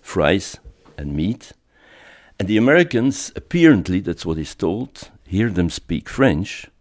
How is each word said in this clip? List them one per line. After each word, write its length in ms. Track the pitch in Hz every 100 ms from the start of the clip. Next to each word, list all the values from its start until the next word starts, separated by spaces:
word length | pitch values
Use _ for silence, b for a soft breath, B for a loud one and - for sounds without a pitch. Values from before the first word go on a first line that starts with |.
fries 560 | - 95 73 98 - - - - _ -
and 200 | 73 71
meat. 340 | 82 120 - - _ b b b b b b _
And 80 | 98
the 100 | 107
Americans, 760 | 120 165 175 123 127 135 -
apparently, 640 | - - 175 165 120 82 90
that's 260 | 90 82
what 140 | 87 80
is 160 | 76
told, 560 | - 87 101 127 - - - -
hear 240 | 92 117
them 180 | 90 85
speak 400 | - - 82 -
French 600 | - 135 76 98 - - _